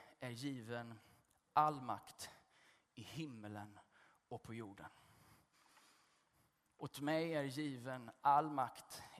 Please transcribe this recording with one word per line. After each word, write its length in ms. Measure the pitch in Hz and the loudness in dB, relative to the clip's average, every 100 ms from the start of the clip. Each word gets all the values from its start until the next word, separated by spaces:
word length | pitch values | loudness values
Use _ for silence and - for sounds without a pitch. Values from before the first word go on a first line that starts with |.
| - - | -18 -8
är 100 | 127 | -6
given 680 | 117 143 131 110 120 117 110 - - _ _ _ | -4 -4 -4 -4 -6 -6 -12 -18 -20 _ _ _
all 280 | - 151 147 | 6 6 4
makt 480 | 123 101 - - - - - - - - _ - | -2 -4 -6 -12 -12 -12 -20 -20 -20 -20 _ -14
i 60 | |
himmelen 800 | 101 110 156 117 107 104 104 101 - - - - _ | -10 -6 -6 -6 -8 -8 -8 -14 -20 -20 -20 -20 _
och 140 | 117 | -10
på 100 | - | -8
jorden." 360 | 113 110 98 - - - - - - _ _ - - - - _ _ _ _ _ _ _ _ | -8 -8 -10 -14 -16 -20 -20 -20 -20 _ _ -20 -20 -20 -20 _ _ _ _ _ _ _ _
Åt 220 | 143 - | -8 -2
mig 360 | 143 160 165 160 | 2 4 4 2
är 80 | |
given 680 | 139 131 151 131 120 127 117 - | 0 0 -2 -2 -6 -6 -8 2
all 280 | 143 143 156 | 8 8 8
makt 520 | 147 123 - - - - | 2 0 -2 -14 -14 -14